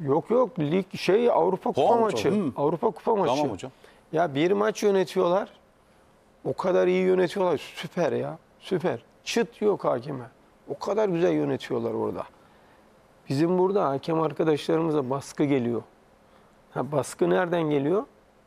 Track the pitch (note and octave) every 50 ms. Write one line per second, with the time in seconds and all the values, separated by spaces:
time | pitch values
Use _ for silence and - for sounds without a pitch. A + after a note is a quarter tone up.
0 | D#3+ C3+ C#3 D#3+ - - A3 B3+ B3+ F#3 - F3 D3+ C#3+ E3 F#3+ F#3 - - D3+
1 | - - F3+ A3+ A#3+ A#3+ - D#3 E3 F#3+ F#3+ F3 - B3 F#3 - D3 F#3+ A#3 A#3
2 | A3+ G#3+ D#3 A2+ G2+ C#3+ F#3+ G#3+ F#3 C3+ A#2 - C#3+ D3+ E3+ D#3 - A3 - -
3 | - A#3+ A#3 G3+ F3+ C3 B2+ D3 D3 C3+ G#2 F2+ - C3 - _ _ - - -
4 | _ - - D#3 F3 E3 C3+ C#3 D#3+ F3 G3+ G3+ G#3 A3 G#3 - A3 G#3 G3 F#3+
5 | F#3 F#3 - F#3 F3+ F3 F3 G3+ A3+ - - - _ _ _ _ _ _ _ _
6 | _ _ _ _ _ _ _ _ - C#3 C3 - - F#3 F3+ F#3 F#3 F3+ F3+ F#3
7 | F#3 F#3 F#3 F#3 F#3 E3+ - G3+ F#3 F3+ D#3 B2 - - - - - D#3+ - F3+
8 | E3+ C3+ A#2 A#2+ B2+ C#3+ D#3 - _ _ _ _ - - G3 E3 D#3+ F3 B2+ A#2
9 | - _ _ _ - - - A#3 A#3 - - - G#3 G#3 F#3 - - D3+ C#3 B2
10 | A#2 D3+ C#3 B2+ A#2+ B2 _ _ _ _ _ _ - - - - - - G3+ A3
11 | A3 G3 F3 E3 F3 F3+ D#3 D3+ D3 C#3+ C3+ A#2+ - - C3+ A#2+ A#2 A2+ A2 A2+
12 | A2 G#2+ G2 - - - - - - - - - - - - _ _ _ _ _
13 | _ _ _ _ _ - C#3 C#3 E3 E3+ F#3 F3+ F#3 F#3+ G3 G3+ F3 C#3 C3+ C3+
14 | - E3 E3 D#3+ D#3+ D3+ C#3 - E3+ D#3+ D3+ C#3+ - - E3 D#3+ E3 E3 D3+ D3+
15 | C3 A#2+ C3 C#3 - - - - D#3 C#3 C#3+ C3+ A#2+ A#2 A#2 G#2+ - - _ _
16 | _ _ _ _ _ _ _ - - _ _ _ _ _ - D3+ C3 D3 D#3 C#3
17 | A#2 - - - F3+ E3+ F3 F#3 F#3 E3+ F3 F3 D#3+ D3+ D3+ C#3+ C#3 D3 F3+ G#3+
18 | C#4 - _ _ _ _ _ _ _